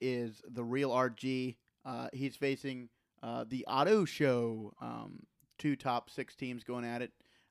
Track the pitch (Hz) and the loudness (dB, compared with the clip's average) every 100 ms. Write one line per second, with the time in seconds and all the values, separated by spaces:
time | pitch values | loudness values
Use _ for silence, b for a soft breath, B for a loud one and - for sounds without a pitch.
0 | 127 123 117 104 - 127 117 131 139 123 | -2 0 -2 -8 -12 -6 -2 0 2 4
1 | 127 110 131 131 127 - _ _ 131 120 | 2 0 -2 -2 -2 -6 _ _ -10 -8
2 | 123 127 135 - 139 135 135 127 120 _ | -8 -4 -6 -2 0 0 -4 -8 -12 _
3 | _ _ 117 123 113 127 - 131 165 220 | _ _ -6 -6 -4 -4 0 4 8 8
4 | 165 - 143 123 117 110 104 - 120 117 | 6 4 4 4 2 -2 -8 -10 -10 -8
5 | 104 87 - _ _ - 151 139 131 120 | -10 -14 -20 _ _ -4 -2 0 0 0
6 | - - 127 - 127 123 117 123 120 120 | -2 -8 -10 -8 -8 -8 -6 -6 -4 -4
7 | 123 _ _ _ _ | -6 _ _ _ _